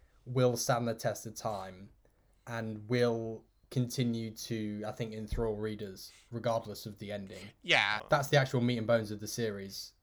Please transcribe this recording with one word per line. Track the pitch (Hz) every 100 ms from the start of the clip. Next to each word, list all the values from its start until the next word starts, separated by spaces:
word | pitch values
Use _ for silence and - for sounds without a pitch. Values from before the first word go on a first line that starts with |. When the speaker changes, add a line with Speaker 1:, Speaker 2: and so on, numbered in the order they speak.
| _ _ -
Speaker 1:
will | 127 123 120
stand | - 120 120
the |
test | 113 120 104 113
of | 107
time | 113 101 95 92 101 - _ _ _ _ -
and | 117 113 107 104
will | 123 120 117 113 113 - _ _
continue | 131 120 - 120 113 113
to, | 104 - 113 107 104 104
I |
think, | 104 113
enthrall | 110 104 - 113 104
readers | 107 104 104 92 - - -
regardless | 120 117 113 107 101 110
of | 101
the | 101
ending. | 104 95 95 101 -
Speaker 2:
Yeah. | - 147 101 107 -
Speaker 1:
That's | 151 139
the | 143
actual | 131 127
meat | 120 120
and | 107
bones | 117 107
of | 104
the | 104
series, | - 113 101 98 98 - _